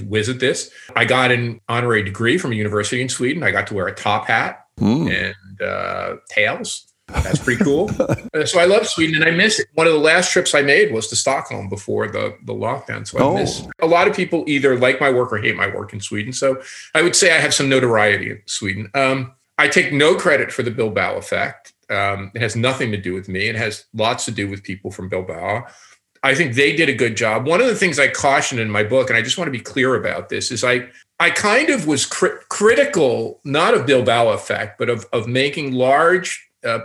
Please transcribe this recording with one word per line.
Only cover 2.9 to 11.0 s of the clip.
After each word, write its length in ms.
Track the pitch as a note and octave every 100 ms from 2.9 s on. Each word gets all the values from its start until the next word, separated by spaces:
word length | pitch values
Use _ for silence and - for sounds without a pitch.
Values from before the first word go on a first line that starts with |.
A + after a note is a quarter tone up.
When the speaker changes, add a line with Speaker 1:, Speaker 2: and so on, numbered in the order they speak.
| B2
Speaker 1:
in 60 | B2+
Sweden. 340 | - B2 E3+
I 80 | A2+
got 160 | F#2+ F#2+
to 60 |
wear 120 | G2+ F#2
a 80 |
top 320 | - G#2+ G#2+ -
hat 320 | A2+ D#3+ - _ -
Speaker 2:
Mm. 300 | G2+ C3+ C3
Speaker 1:
and, 480 | F#2+ F#2+ F#2+ F#2+ F#2+
uh, 540 | F#2+ F#2+ F#2 F#2 F#2 F#2 -
tails. 560 | - G#2+ E3 A3+ - - _ -
That's 300 | - F#3+ E3+
pretty 180 | - -
cool. 280 | E3 C#3+ G#3
Speaker 2:
<laughs> 60 | - - - A3+
Speaker 1:
Uh, 120 | D#3 D3
so 120 | F3+
I 60 |
love 220 | F3 G#3 -
Sweden 260 | - D#3+ D#3
and 80 |
I 60 | D#3+
miss 300 | E3 G#3+ G#3+
it. 60 | -
One 120 | - E3
of 60 |
the 60 | D#3
last 340 | D#3 E3+ F3
trips 220 | F#3 F3
I 80 | D3
made 280 | C#3+ D#3 C#3+
was 160 | A2+